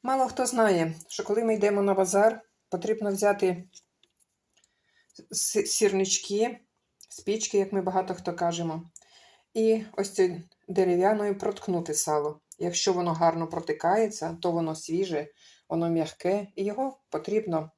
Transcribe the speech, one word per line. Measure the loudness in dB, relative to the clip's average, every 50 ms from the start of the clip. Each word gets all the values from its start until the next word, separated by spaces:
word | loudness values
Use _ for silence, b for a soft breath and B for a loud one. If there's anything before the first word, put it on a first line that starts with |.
| 0
Мало | 0 2 2 2
хто | 0 0 -2 -2
знає, | 0 2 4 4 4 4 4 2 0 -4 -8 -14 _
що | -10 -10 -4
коли | -2 0 0 2
ми | 2 2
йдемо | 2 2 2 2 4
на | 2 4 4
базар, | 4 2 2 4 6 6 4 4 2 -14 _ _ _ _ _
потрібно | -6 -4 -2 -2 -2 -2 -2 -4
взяти | -2 2 2 2 2 4 2 0 0 -2 -8 _ _ -20 _ _ _ _ _ _ _ _ _ _ _ _ _ _ _ _ _ _ _ _ _ _ _ _ _ _ _ -20 -20 _
с-, | -6 -4 -2 0 0 0 0
сірнички, | 0 0 2 2 2 4 2 0 0 0 -4 -2 -4 0 0 0 0 -2 -10 _ _ _ _ _ _ _ _ -20 _
спічки, | -20 -10 -4 -4 -2 -2 -2 0 2 0
як | 0 2
ми | -2 -2
багато | -2 0 0 0 -2 -2 -8
хто | -6 -6 -8 -4
кажемо, | -2 -2 -2 0 -2 -4 -4 -4 -6 -10 -14 _ B B B B B B B B B B B _
і | 0 2 2 2 2 -2 -6 -4
ось | -4 -4 -4
цією | 2 2 2 2 2 -6 -12 _ _ _ _ -2
дерев'яною | 2 2 4 4 4 4 4 4 4 2 0 -2 -2 -2
проткнути | -4 -4 -4 -4 -4 -2 -2 -2 -2 -2 -2
сало. | -2 0 0 0 0 0 -2 -6 -8 _ _ -8 _
Якщо | -4 -2 -2 0 0 0
воно | 0 2 0 -2
гарно | 0 4 4 4 4 2 -4
протикається, | -4 -4 -6 -4 -4 -4 0 2 2 2 2 2 0 -2 -6 -6 -6 -6 -2
то | -2 0
воно | 0 0 -2 -2 -4
свіже, | -8 -8 -4 -2 -2 -2 -2 -2 -4 -4 -6 b b b b b b b b
воно | -2 0 0 2
м'яке, | 2 0 0 -2 -6 _ -2 0 0 0 -2 -8 _
і | -6 -4
його | -4 -2 -2 -4 -4 -6 _ _ _
потрібно | -8 -6 -4 0 -2 0 0 0 -2 -2 -2 -6 _